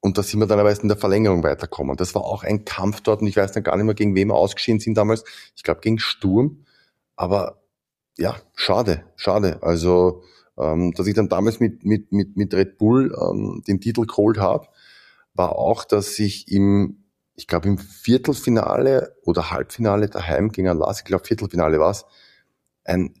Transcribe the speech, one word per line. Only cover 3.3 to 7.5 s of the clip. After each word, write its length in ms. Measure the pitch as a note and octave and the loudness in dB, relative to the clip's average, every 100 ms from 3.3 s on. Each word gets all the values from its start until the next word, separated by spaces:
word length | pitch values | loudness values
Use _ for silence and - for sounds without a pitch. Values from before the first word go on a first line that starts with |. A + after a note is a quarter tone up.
| G2 | 0
weiß 140 | G2 | 0
dann 100 | - | -2
gar 140 | E2+ F#2+ | -2 0
nicht 80 | G#2+ | 0
mehr, 100 | G#2+ | 0
gegen 200 | G#2 F#2+ | 0 2
wen 120 | G2+ | 2
wir 60 | G#2+ | 2
ausgeschieden 440 | G2 - - A2 | 0 -2 -2 -2
sind 160 | G#2 A2 | 0 0
damals. 280 | G#2 A2 - - - - | 0 0 -4 -20 -20 -10
Ich 80 | |
glaub, 180 | - E2 | -4 -2
gegen 180 | A2 A2 | 0 -2
Sturm. 680 | - - G2 G2 C#3 D3+ _ _ _ _ _ - | -2 -4 0 2 0 -4 _ _ _ _ _ -8
Aber 460 | F2 G2 F#2 | -2 -2 -2